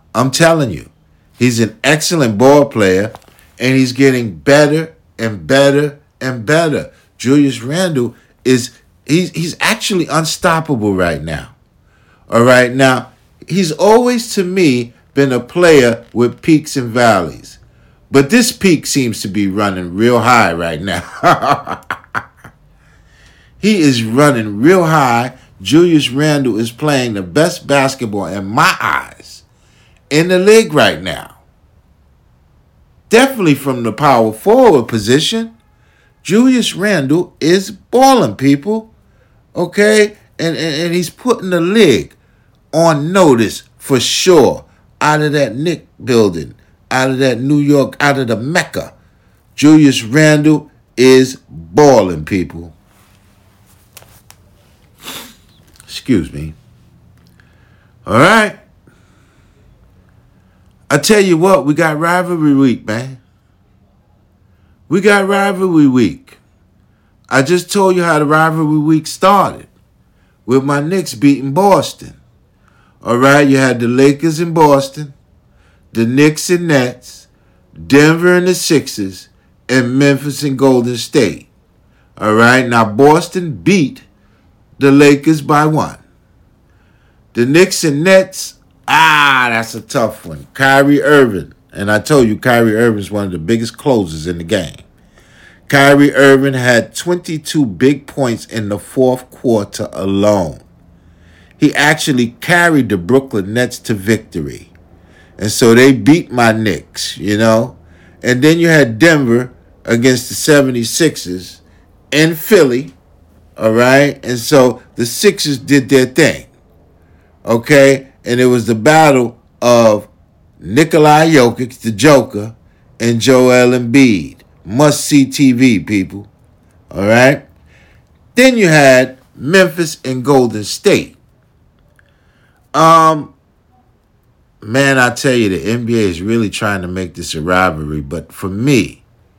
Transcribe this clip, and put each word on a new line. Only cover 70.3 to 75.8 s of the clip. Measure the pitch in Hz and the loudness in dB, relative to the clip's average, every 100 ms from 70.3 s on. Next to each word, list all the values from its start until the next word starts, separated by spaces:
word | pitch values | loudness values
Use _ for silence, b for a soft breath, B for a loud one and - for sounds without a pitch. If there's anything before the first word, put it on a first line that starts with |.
| _ - | _ -2
with | 131 | -2
my | 135 143 | 0 -4
Knicks | 147 190 156 | -4 -6 -6
beating | 113 143 135 135 | 0 0 2 -2
Boston. | 147 196 165 - - - - _ _ _ _ _ _ _ _ | 0 2 2 0 -10 -20 -20 _ _ _ _ _ _ _ _
All | - 120 | -4 2
right, | 135 143 143 | 4 4 4
you | 135 | 2
had | 131 117 | 0 0
the | 120 | -2
Lakers | 123 139 143 165 156 | 2 2 2 -2 -4
in | 175 | -4
Boston, | 160 185 185 - - 143 - _ _ _ _ _ _ | 2 4 2 0 -10 -18 -20 _ _ _ _ _ _